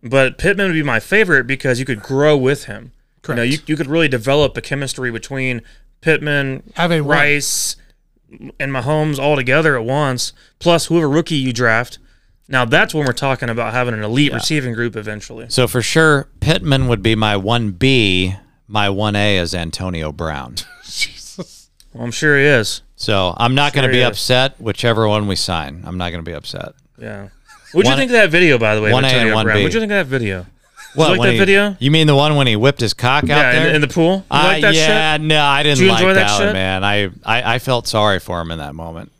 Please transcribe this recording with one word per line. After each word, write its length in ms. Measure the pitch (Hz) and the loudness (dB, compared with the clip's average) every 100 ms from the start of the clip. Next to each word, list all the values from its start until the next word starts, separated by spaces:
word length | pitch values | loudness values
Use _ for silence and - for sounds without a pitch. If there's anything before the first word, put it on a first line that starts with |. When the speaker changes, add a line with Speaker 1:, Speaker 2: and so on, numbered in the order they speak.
Speaker 1:
But 340 | 117 135 131 - | 0 2 2 0
Pittman 300 | - 196 196 | -2 0 0
would 60 | |
be 100 | 160 | 0
my 160 | 143 113 | 0 -2
favorite 480 | - 202 202 147 120 | 0 0 4 2 0
because 320 | 135 135 120 | -4 -2 -2
you 60 | 131 | -4
could 160 | 113 | -6
grow 340 | - 135 147 147 | -4 0 2 4
with 300 | 127 143 - | 2 -2 -6
him. 260 | 104 95 _ _ _ - | -16 -18 _ _ _ -8
You 80 | 123 | -4
know, 60 | |
Speaker 2:
Correct. 80 | 120 | -2
Speaker 1:
you, 60 | 151 - | -2 -4
you 80 | 156 | -6
could 100 | 139 | -2
really 200 | 160 156 | 0 0
develop 480 | 127 110 143 143 - | 0 0 2 0 -2
a 40 | |
chemistry 480 | - 143 135 - 127 | -8 -8 -8 -6 -8
between 500 | 113 - 135 131 120 - - _ _ | -8 -10 -6 -6 -6 -10 -20 _ _
Pittman, 640 | - 151 151 143 135 135 - - | -2 -2 0 -2 -2 -8 -12 -4
Speaker 2:
Have 160 | 170 | -2
a 100 | 165 | 0
one. 80 | 143 | 0
Speaker 1:
Rice, 680 | 147 147 147 139 - - - - _ _ _ _ - 127 - | 2 2 0 -2 -6 -6 -10 -16 _ _ _ _ -20 -20 -10
and 120 | 139 | -6
Mahomes 480 | 135 131 156 156 139 | -4 -2 0 0 0
all 160 | 143 143 | 0 0
together 420 | 127 139 160 131 | 2 2 2 0
at 80 | 113 | -2
once, 480 | 139 143 123 - - _ _ | -2 -2 -2 -6 -10 _ _
plus 280 | 170 170 - | 2 2 2
whoever 200 | 170 151 | 0 2
rookie 260 | 147 170 156 | 0 0 -2
you 180 | 131 | -2
draft. 460 | 117 120 113 123 - _ _ _ _ _ | 0 2 2 -2 -12 _ _ _ _ _
Now, 180 | 131 120 | -2 2
that's 280 | 147 214 | 2 2
when 120 | 156 139 | 0 -2
we're 80 | |
talking 360 | 117 139 127 120 | -2 -2 -2 -4
about 240 | 117 113 | -4 -4
having 200 | 120 123 | -2 -2
an 100 | 110 | -4
elite 260 | 107 123 143 | -2 0 0
Speaker 3:
Yeah. 40 | 127 | 0
Speaker 1:
receiving 360 | - 156 127 | -4 -4 -4
group 220 | 113 117 107 | -4 -6 -6
eventually. 500 | 107 107 - 117 120 | -10 -12 -14 -16 -6
Speaker 3:
So, 180 | - 123 | 0 2
for 140 | 127 | 0
sure, 460 | 110 160 160 143 - - | 0 2 4 4 0 -4
Pittman 480 | 147 185 175 135 127 | -2 0 0 0 2
would 160 | 113 | 0
be 120 | 104 110 | 0 0
my 220 | 107 101 | 0 0
one 340 | 95 117 107 | 0 -2 -2
B. 640 | 90 131 135 104 92 92 95 _ _ _ | 0 2 4 2 2 0 -4 _ _ _
My 220 | 104 101 | -2 -2
one 260 | 98 107 104 | 0 -2 0
A 220 | 104 98 | 0 0
is 160 | 85 90 | -2 -6
Antonio 560 | 82 - 92 85 78 | -8 -8 -8 -6 -8
Brown. 440 | 73 82 73 64 - - | -6 -8 -8 -10 -14 -16
Speaker 2:
<laughs> 140 | - | -20
Jesus. 840 | - - - - - - - - _ _ _ | -16 -8 -8 -10 -20 -16 -18 -18 _ _ _
Speaker 1:
Well, 100 | - | -12
I'm 80 | 120 | -10
sure 260 | 113 156 143 | -2 2 4
he 60 | 143 | 4
is. 360 | 131 104 - _ _ | 2 0 -6 _ _
Speaker 3:
So, 380 | - 101 90 85 | -4 0 -2 0
I'm 180 | 113 131 | 0 0
not 180 | 143 | 0
gonna 140 | 143 131 | 0 0
Speaker 1:
Sure 40 | |
Speaker 3:
be 40 | 123 | 2
Speaker 1:
he 40 | |
is. 60 | 123 | 0
Speaker 3:
upset 500 | 104 - 127 135 - | -2 0 0 0 -4
whichever 480 | 113 98 120 110 110 | -8 -2 0 2 2
one 200 | 104 104 | 0 -2
we 80 | 92 | -4
sign. 460 | - 85 71 78 85 | -4 -4 -6 -12 -12
I'm 120 | 90 | -8
not 140 | 87 | -8
gonna 100 | 85 | -8
be 100 | 82 | -10
upset. 400 | 78 - - 90 _ _ _ | -12 -12 -14 -14 _ _ _
Speaker 1:
Yeah. 320 | 113 104 98 _ _ - - | -16 -16 -18 _ _ -20 -4
What'd 140 | 156 220 | 0 2
you 40 | |
Speaker 3:
One 20 | |
A, 20 | 269 | 2
Speaker 1:
think 120 | 262 | 2
of 40 | |
that 160 | 240 196 | 2 4
video, 280 | 165 180 127 | 4 4 4
by 180 | 110 107 | 2 2
the 60 | |
way, 40 | 107 | 2
with 60 | |
Speaker 3:
one 120 | 123 131 | 2 2
A 20 | |
Speaker 1:
Antonio 200 | 127 113 | 2 2
Speaker 3:
and 60 | |
Speaker 1:
Brown? 120 | 110 110 | 2 2
Speaker 3:
one 100 | 107 | 2
B. 60 | |
Speaker 1:
What'd 100 | 101 | 2
you 60 | 226 | 0
think 120 | 220 | 0
of 40 | 202 | -2
that 100 | 147 | -2
video? 320 | 131 110 95 | -2 -4 -6
Did 40 | 90 _ _ - - - | -10 _ _ -20 -12 0
Speaker 3:
What, 100 | 156 | 2
Speaker 1:
you 60 | |
like 80 | 185 | 4
Speaker 3:
when 80 | - | 2
Speaker 1:
that 60 | |
Speaker 3:
he, 60 | 185 | 4
Speaker 1:
video? 380 | 190 196 208 190 | 4 4 2 0
Speaker 3:
you 120 | 131 | 2
mean 160 | 160 156 | 4 6
the 80 | 139 | 4
one 200 | 151 147 | 4 2
when 100 | 131 | 2
he 80 | 107 | 2
whipped 240 | 127 143 | 2 2
his 120 | 113 | -4
cock 300 | - 123 139 - | -2 0 0 2
out 40 | |
Speaker 1:
Yeah, 220 | 143 131 | 2 4
in, 120 | 123 | 2
Speaker 3:
there? 120 | 160 151 | 2 2
Speaker 1:
in 60 | |
the 60 | 143 | 0
pool? 300 | 170 165 190 | 2 2 0
You 200 | - 135 | 0 0
Speaker 3:
Uh, 60 | |
Speaker 1:
like 180 | 156 160 | 2 2
that 100 | 214 | 2
Speaker 3:
yeah, 400 | 160 156 156 156 | 2 2 2 0
Speaker 1:
shit? 80 | 156 | -2
Speaker 3:
no, 200 | 156 156 | 0 2
I 220 | 147 139 | 4 2
didn't 140 | 151 139 | 2 4
Speaker 1:
Did 60 | 190 | 4
you 60 | |
Speaker 3:
like 100 | 113 | 4
Speaker 1:
enjoy 120 | 185 190 | 4 2
that 120 | 104 | 2
Speaker 3:
that 100 | 104 | 0
Speaker 1:
shit? 80 | 101 | 0
Speaker 3:
one, 60 | |
man. 300 | 95 95 95 | 0 -2 -2
I, 200 | 101 104 98 - | 0 0 -2 -6
I, 320 | - 117 123 120 | -4 -2 0 -2
I 40 | |
felt 280 | - 123 - | -2 -2 -2
sorry 320 | 110 104 95 | 0 2 0
for 220 | - 87 | -4 -8
him 100 | 82 | -6
in 60 | 82 | -8
that 160 | 73 78 | -10 -12
moment. 360 | 82 82 - | -14 -14 -18